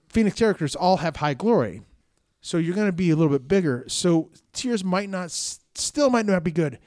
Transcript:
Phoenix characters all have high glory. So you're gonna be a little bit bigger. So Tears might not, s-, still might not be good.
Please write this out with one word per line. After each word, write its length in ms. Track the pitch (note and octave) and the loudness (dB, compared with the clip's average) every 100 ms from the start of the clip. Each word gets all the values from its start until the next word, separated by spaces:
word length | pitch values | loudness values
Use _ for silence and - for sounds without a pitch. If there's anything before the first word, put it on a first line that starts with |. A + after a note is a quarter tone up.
| _ | _
Phoenix 280 | A3+ G#3 - | 0 2 2
characters 380 | A3 F#3 D3+ - | 0 0 -2 0
all 220 | F3+ F#3 | 2 2
have 200 | E3 - | 0 -2
high 160 | D3 C3 | -4 -2
glory. 460 | G#3+ G#3+ A2 E2+ - _ _ _ _ _ | 2 2 0 -4 -18 _ _ _ _ _
So 140 | - E3+ | -6 -2
you're 180 | E3 F#3+ | -2 0
gonna 160 | G#3 | 0
be 200 | F3 F3+ | 0 2
a 40 | D#3 | 4
little 160 | D#3+ | 4
bit 160 | C#3 C3 | 2 2
bigger. 380 | G3 D#3+ B2 - | 0 2 -2 -4
So 440 | - F3+ E3 D#3+ _ _ | -2 2 2 0 _ _
Tears 320 | - B3 A3+ | -8 -4 -2
might 260 | F#3 F#3 G3+ | -2 -4 -4
not, 160 | F#3+ F3 | -8 -8
s-, 340 | - - - _ - | -8 -8 -10 _ -8
still 340 | - - C#4 | -6 2 4
might 160 | B3 G#3+ | 4 2
not 180 | F#3 | 2
be 60 | E3 | 0
good. 280 | D#3+ D3+ A#2+ | -2 -2 -4